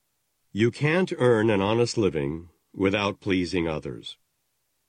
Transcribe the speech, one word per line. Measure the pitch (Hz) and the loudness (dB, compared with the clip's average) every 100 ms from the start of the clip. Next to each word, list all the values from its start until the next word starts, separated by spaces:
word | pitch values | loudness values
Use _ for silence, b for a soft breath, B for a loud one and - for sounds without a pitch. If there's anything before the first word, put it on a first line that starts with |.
| _ _ _ _ _ | _ _ _ _ _
You | 98 117 | 0 0
can't | - 147 170 185 175 | 0 0 0 0 2
earn | 123 113 113 | 4 4 4
an | 101 | 2
honest | 98 113 120 - | 2 2 0 0
living | 98 82 71 80 87 _ _ | 0 0 -4 -6 -10 _ _
without | - 98 104 101 98 | -2 0 0 -2 -4
pleasing | 104 95 85 90 82 | -2 -2 0 -2 -2
others. | 76 71 58 - - _ _ _ _ _ _ | -4 -8 -12 -14 -20 _ _ _ _ _ _